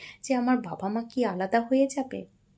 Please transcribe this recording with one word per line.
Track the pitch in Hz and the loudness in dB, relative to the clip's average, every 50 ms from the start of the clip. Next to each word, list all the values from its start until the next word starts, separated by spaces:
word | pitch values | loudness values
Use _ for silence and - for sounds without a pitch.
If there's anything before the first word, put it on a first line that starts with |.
| - - - - | -12 -18 -16 -12
যে | - - 262 | -4 -2 0
আমার | 247 240 247 254 247 | 0 2 4 2 2
বাবা | - 175 160 - 185 196 | 2 -2 -6 -6 -4 -4
মা | 214 226 233 | -2 -4 -4
কি | 233 - 254 240 | -4 -2 0 0
আলাদা | 208 185 180 190 190 226 233 | 0 0 -2 0 2 2 0
হয়ে | 233 233 262 262 277 269 | 2 4 4 4 4 4
যাবে। | - 277 262 262 - 196 185 - _ _ _ _ _ | 2 -2 -6 -6 -6 -10 -10 -12 _ _ _ _ _